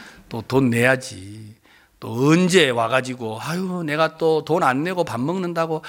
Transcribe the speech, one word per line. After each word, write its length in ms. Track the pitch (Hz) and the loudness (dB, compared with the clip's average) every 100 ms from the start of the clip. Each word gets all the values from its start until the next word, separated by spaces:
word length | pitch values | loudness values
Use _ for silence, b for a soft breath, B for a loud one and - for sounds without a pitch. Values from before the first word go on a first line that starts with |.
| B B - | B B -12
또 140 | 117 | -10
돈 280 | 107 131 127 | -2 2 2
내야지. 840 | 117 123 131 - 98 98 107 107 107 b b b - | 4 4 2 -2 -14 -16 -18 -18 -20 b b b -16
또 280 | - 117 143 | -8 0 4
언제 420 | 165 180 185 139 | 4 4 4 4
와가지고 680 | 117 113 131 127 123 113 110 | 2 0 0 -2 -6 -8 -6
"아유, 420 | 120 175 190 180 | -6 -6 -6 -4
내가 320 | 156 151 160 156 | -2 0 0 0
또 260 | 165 156 | 0 2
돈 180 | 151 165 | 0 2
안 200 | 147 127 | 2 2
내고 220 | 170 180 | 0 -2
밥 160 | 160 117 | -2 -2
먹는다고, 600 | 139 190 175 165 160 156 | -2 -2 -4 -4 -4 -4